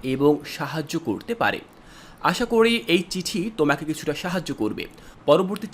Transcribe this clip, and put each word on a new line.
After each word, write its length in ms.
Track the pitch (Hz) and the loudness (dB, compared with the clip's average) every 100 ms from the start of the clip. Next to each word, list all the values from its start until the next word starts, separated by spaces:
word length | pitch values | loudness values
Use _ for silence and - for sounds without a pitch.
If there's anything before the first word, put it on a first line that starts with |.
| 131 | -4
এবং 180 | 131 143 147 - - | 4 4 4 0 -10
সাহায্য 380 | 143 160 143 165 123 | -6 -6 -4 -6 -4
করতে 240 | 95 - | -6 -4
পারে। 260 | 226 104 87 - - - - - - 151 | -2 0 -2 -8 -20 -20 -20 -20 -4 -2
আশা 160 | 180 233 | 0 2
করি 180 | 226 233 233 226 | 4 4 2 2
এই 80 | 180 170 | 2 2
চিঠি 280 | 185 170 185 214 190 | -6 -4 -4 -4 0
তোমাকে 240 | 147 147 156 | 0 0 -4
কিছুটা 240 | 156 - 143 | -6 -4 -4
সাহায্য 280 | 180 180 147 | -4 -6 -6
করবে। 300 | 131 107 - - - - - - | -4 -2 -4 -10 -14 -20 -4 4
পরবর্তী 380 | 160 190 214 196 | 4 4 -4 -8